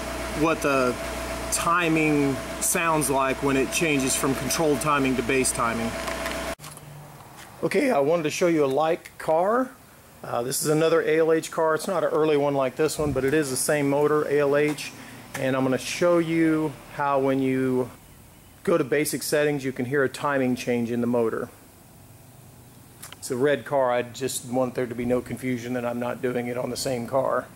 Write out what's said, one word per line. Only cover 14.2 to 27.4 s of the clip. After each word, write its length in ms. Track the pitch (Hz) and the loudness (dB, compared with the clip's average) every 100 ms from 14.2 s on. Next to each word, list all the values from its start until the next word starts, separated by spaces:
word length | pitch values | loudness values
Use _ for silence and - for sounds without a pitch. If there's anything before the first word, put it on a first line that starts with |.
| 143 | 2
A 120 | 143 | 2
L 180 | 143 143 | 4 4
H. 340 | 151 147 - - - - - - | 2 -2 -8 -12 -18 -18 -14 -6
And 160 | 131 131 | -2 0
I'm 80 | |
gonna 140 | 131 123 | 0 0
show 400 | - - 175 170 | -2 0 4 4
you 540 | 165 165 160 156 156 123 - - | 2 2 2 2 0 -6 -14 -4
how 220 | 143 139 | 0 2
when 240 | 135 135 | 2 2
you 480 | 131 131 131 127 120 - - - - - - - | 2 0 2 0 -2 -6 -20 -20 -20 -20 -20 -8
go 140 | - 165 | 0 0
to 60 | |
basic 400 | 131 151 151 135 | 2 0 0 -4
settings, 400 | - 151 151 147 | 0 2 2 0
you 80 | 131 | -4
can 140 | 131 123 | -4 -2
hear 180 | 143 | 0
a 60 | 127 | 0
timing 460 | - 147 139 127 123 | 0 -2 0 0 0
change 360 | 127 120 113 | -2 -2 -2
in 80 | 120 | -2
the 80 | 120 | 0
motor. 420 | 120 113 - 123 - - - - - - - - - - - - - - - - | 2 0 -2 -8 -12 -20 -20 -20 -20 -20 -20 -20 -20 -20 -20 -20 -20 -20 -20 -18
It's 160 | - - | -14 -6
a 40 | 123 | 0
red 280 | 147 135 | 2 2
car. 280 | 113 143 127 | 0 0 2
I 100 | 123 | 0
just 440 | 120 113 127 - 127 | -2 -4 -6 -6 -4
want 280 | 127 127 | -2 0
there 140 | 120 123 | -2 -4
to 80 | 117 | -4
be 100 | 120 | 0
no 160 | 123 | 0
confusion 520 | 120 120 127 123 120 | -2 -6 -4 -4 -4
that 120 | 127 120 | -4 -4
I'm 140 | 120 | -4
not 220 | 120 117 | -6 -4
doing 260 | 127 123 120 | -2 -2 -4
it 100 | 123 | -4
on 140 | 123 | -6
the 60 | 120 | -4
same 280 | 139 123 117 | -4 -4 -2
car. 380 | 135 123 123 | 0 0 -2